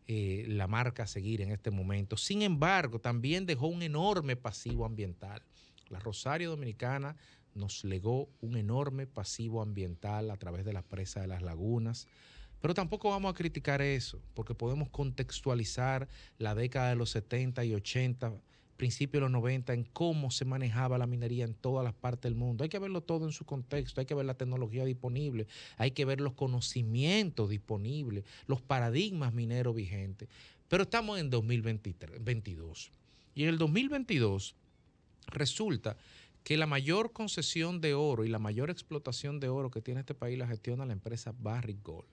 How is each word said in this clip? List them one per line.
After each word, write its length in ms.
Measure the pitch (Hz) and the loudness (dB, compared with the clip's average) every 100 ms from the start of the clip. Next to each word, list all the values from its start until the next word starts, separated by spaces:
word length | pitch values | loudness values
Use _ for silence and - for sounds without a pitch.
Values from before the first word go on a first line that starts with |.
| - | -4
eh, 400 | 110 101 95 110 | -2 0 0 -2
la 200 | 101 92 | -2 2
marca 340 | 110 127 123 | 2 2 0
a 60 | 107 | -4
seguir 340 | - 98 113 | -4 -2 0
en 80 | 98 | 0
este 220 | 104 - | -2 -2
momento. 460 | 98 92 101 98 107 | 0 0 0 0 -2
Sin 260 | - 202 | 0 2
embargo, 580 | 208 156 160 190 143 113 | 4 4 6 6 2 0
también 460 | 120 120 127 175 190 | 0 2 2 2 2
dejó 180 | 139 151 | 2 0
un 160 | 175 | 0
enorme 540 | 170 147 190 190 143 127 | 0 2 4 4 2 -2
pasivo 500 | 117 104 117 117 113 | -4 -6 -2 0 0
ambiental. 560 | 110 98 87 98 104 - - - - - | -2 -4 -6 -10 -12 -16 -20 -20 -20 -14
La 100 | 92 | -10
Rosario 540 | 110 101 127 156 170 | -8 -4 -2 -2 -2
Dominicana 640 | 156 127 107 123 135 139 156 - - _ 104 | -4 -6 -4 -2 -2 -4 -10 -18 -20 _ -8
nos 280 | 101 - | -6 -4
legó 460 | 101 92 98 127 139 - | -4 -2 0 0 -2 -8
un 140 | 117 117 | -4 -2
enorme 500 | 104 123 143 135 135 | 0 0 0 -4 -6
pasivo 560 | - 98 - 113 113 | -8 -8 -6 -4 -2
ambiental 640 | 107 101 92 85 104 107 110 | -2 -4 -4 -4 -4 -2 -4
a 80 | 101 | -4
través 280 | 90 87 98 | -6 -4 -4
de 60 | |
la 120 | 98 | -4
presa 360 | - 95 95 - | -6 -6 -6 -4
de 80 | 95 | -4
las 140 | 90 | -4
lagunas. 680 | 90 82 101 120 113 117 - - - - - - | -4 -2 0 2 0 -4 -8 -20 -20 -20 -18 -2
Pero 140 | 151 180 | 0 2
tampoco 340 | 175 208 208 | 0 2 2
vamos 220 | 196 190 | 2 2
a 20 | |
criticar 480 | 175 170 156 139 139 | 0 -2 0 2 4
eso, 400 | 143 135 - - - - | 4 2 -2 -8 -10 -8
porque 180 | 107 | -6
podemos 340 | 117 117 139 143 | -2 0 0 -2
contextualizar 1200 | - 143 123 127 - - 123 107 - 127 135 135 - - - | 0 -2 0 -4 -2 0 2 0 0 2 2 -2 -10 -18 -4
la 160 | 110 | -2
década 360 | 107 123 131 127 | 0 0 2 2
de 60 | 120 | 2
los 140 | 117 | 2
setenta 560 | 113 104 123 127 123 120 | -2 -2 0 0 0 0
y 80 | |
ochenta, 580 | 107 - 127 127 123 117 104 - _ _ - | 0 0 2 2 0 -2 -4 -10 _ _ -2
principios 420 | 127 120 139 147 | 0 2 2 2
de 20 | |
los 100 | 135 | 4
noventa, 420 | 123 120 131 123 | 4 4 2 0
en 100 | 120 | 0
cómo 460 | 113 - 170 156 135 | 0 0 2 2 0
se 160 | - 131 | 0 0
manejaba 540 | 131 127 110 127 127 | 2 2 2 4 4
la 80 | 123 | 2
minería 360 | 123 117 120 | 0 0 0
en 120 | 117 107 | -2 -2
todas 280 | 127 131 | 0 2
las 120 | 123 110 | 0 -2
partes 340 | 123 123 123 | -4 -2 0
del 60 | 117 | 0
mundo. 280 | 123 117 | 2 0
Hay 60 | 156 | 0
que 100 | 202 | -2
verlo 220 | 196 180 | -2 -2
todo 240 | - 165 160 | 0 0 0
en 60 | |
su 140 | 147 - | -4 -4
contexto, 540 | 139 123 143 131 - | -6 -2 -2 -2 -2
hay 60 | 135 | 0
que 100 | 143 | 0
ver 120 | 135 | 0
la 100 | 131 | 0
tecnología 480 | 127 127 113 120 131 | 0 0 0 0 0
disponible, 600 | 123 127 123 147 120 107 - - - | 0 -2 -2 0 -2 -4 -8 -12 0
hay 140 | 120 | 2
que 140 | 131 135 | 4 2
ver 160 | 135 | 2
los 120 | 139 | 0
conocimientos 1160 | 127 131 123 - 127 113 117 147 208 196 - 104 | 0 0 2 0 0 2 2 4 4 2 2 0
disponibles, 760 | 104 - 107 107 147 131 101 98 - - | 0 -2 -2 -2 -2 -2 -4 -6 -8 -2
los 160 | 135 | -2
paradigmas 720 | - 135 117 127 208 185 131 | 2 2 4 4 2 2 0
mineros 420 | 117 117 120 123 113 | 0 0 2 2 0
vigentes. 540 | 95 98 98 95 104 - - - - | -2 -4 -6 -8 -12 -18 -20 -20 0
Pero 160 | 180 | 2
estamos 360 | 196 233 214 202 | 4 2 0 0
en 120 | 147 | 2
dos 120 | 123 | 2
mil 200 | 110 120 | 4 2
veintitrés, 600 | 113 110 101 85 80 - | 2 -2 -4 -8 -10 -8
veintidós. 680 | 117 117 104 85 82 78 - - _ - - | -2 -2 -2 -8 -8 -10 -14 -18 _ -20 -10
Y 100 | - | 0
en 60 | 151 | 2
el 80 | 165 | 4
dos 140 | 160 | 4
mil 180 | 170 269 | 4 4
veintidós 640 | 285 254 143 110 98 - - _ _ _ _ _ _ - | 0 2 4 4 4 -2 -10 _ _ _ _ _ _ -8
resulta 680 | 82 135 - 214 123 110 104 - - - - | -2 -2 0 0 0 -2 -6 -10 -20 -20 -10
que 140 | - 156 | 0 2
la 100 | 156 | 4
mayor 460 | 139 135 185 226 | 2 4 2 2
concesión 680 | - 214 - 151 165 165 180 | -2 -4 -2 -2 0 0 0
de 120 | 156 | 2
oro 300 | 143 151 120 | 2 2 2
y 60 | 113 | 2
la 100 | 110 | 0
mayor 300 | 107 107 143 | 0 0 -2
explotación 720 | 175 - 147 139 123 143 147 | -4 -6 -6 -4 -6 -4 -4
de 80 | 131 | -2
oro 200 | 131 131 | -2 -2
que 120 | 117 | -4
tiene 180 | 110 127 | -4 -4
este 160 | 135 127 | -4 -6
país 240 | 123 123 | -4 -2
la 80 | 123 | -2
gestiona 380 | 113 - 123 135 | -4 -2 -4 -2
la 80 | |
empresa 420 | 101 113 117 - 120 | -4 -4 -6 -6 -6
Barrick 460 | 107 117 120 101 | -2 -2 -4 -6
Gold. 240 | 101 82 - | -10 -12 -14